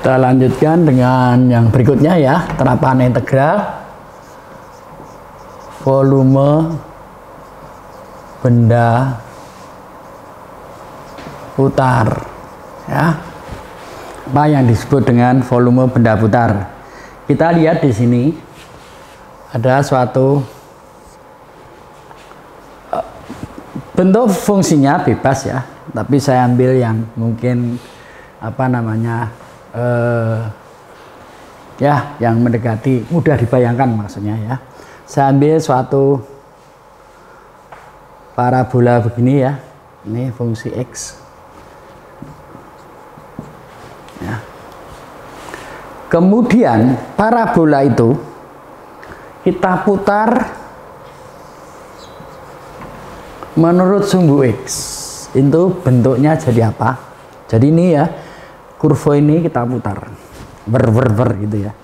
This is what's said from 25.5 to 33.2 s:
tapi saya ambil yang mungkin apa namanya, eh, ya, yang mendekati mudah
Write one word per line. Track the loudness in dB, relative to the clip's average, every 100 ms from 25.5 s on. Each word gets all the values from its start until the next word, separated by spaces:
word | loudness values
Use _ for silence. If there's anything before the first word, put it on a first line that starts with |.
| -8 -8 -16 -12 -10
tapi | -2 0
saya | 2 2
ambil | 2 2 2 2
yang | 0 -2 -6 -4
mungkin | -4 -2 -2 -2 -4 -6 -12 -20 -20 -20 -20 -14
apa | -12 -4 -2
namanya, | -2 -2 -4 -4 -4 -8 -12 -20 -20 -14
eh, | -6 -2 -2 0 -2 -2 -4 -6 -12 -20 -20 -20 -20 -20 -20 -20 -20 -20 -20 -20 -4
ya, | 0 0 -4 -4
yang | 0 2
mendekati | 0 0 -2 -4 -2 -2 -2
mudah | -2